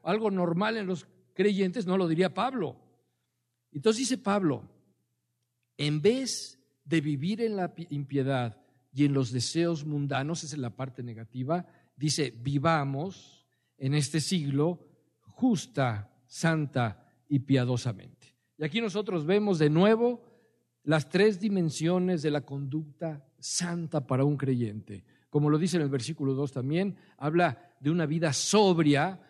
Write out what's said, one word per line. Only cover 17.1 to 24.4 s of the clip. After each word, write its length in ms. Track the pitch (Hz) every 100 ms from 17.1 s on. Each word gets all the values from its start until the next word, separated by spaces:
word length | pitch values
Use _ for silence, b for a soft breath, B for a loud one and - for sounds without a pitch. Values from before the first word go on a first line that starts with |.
| _ -
y 100 | 139
piadosamente". 960 | - 135 123 123 123 95 92 - - _ _ -
Y 80 | 151
aquí 160 | 202
nosotros 440 | 226 190 214 175 147
vemos 320 | 208 208 170
de 140 | 151
nuevo 500 | 156 202 220 240 240 b b b b b _
las 260 | - 156 143
tres 300 | 180 214 185
dimensiones 840 | 214 196 160 - 160 185 180 175
de 80 | 151
la 120 | 147
conducta 840 | - 139 139 156 151 - 165 147 - _
santa 680 | - - 175 170 160 156 127
para 180 | 131
un 120 | 143
creyente. 680 | 143